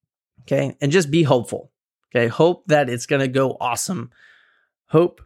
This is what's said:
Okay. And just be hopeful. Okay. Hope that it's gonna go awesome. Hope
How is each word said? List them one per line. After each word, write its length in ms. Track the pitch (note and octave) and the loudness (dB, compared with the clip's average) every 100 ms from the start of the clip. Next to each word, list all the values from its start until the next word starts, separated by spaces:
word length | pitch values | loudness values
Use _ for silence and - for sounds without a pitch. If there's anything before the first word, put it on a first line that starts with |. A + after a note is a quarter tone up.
| _ _ _ _ | _ _ _ _
Okay. 340 | - C#3 C#3 - | -4 -2 -2 -4
And 100 | C#3 | 0
just 180 | F#3 D3 | 0 2
be 140 | E3 | 2
hopeful. 480 | C#3+ B2+ - - - _ _ _ _ | 2 2 0 -10 -12 _ _ _ _
Okay. 140 | B2 A#2 | -2 0
Hope 380 | - E3 F3 - | 2 2 2 0
that 220 | D3+ C3 | 0 0
it's 160 | B2 - | -4 -2
gonna 200 | C#3+ C3+ | -2 0
go 300 | C3+ C3 - | 0 -2 -2
awesome. 520 | A#2+ A#2 - E3+ B2 _ _ _ _ _ _ _ _ | -6 -4 -6 -8 -10 _ _ _ _ _ _ _ _
Hope 320 | D#3 F3 - | 2 2 -2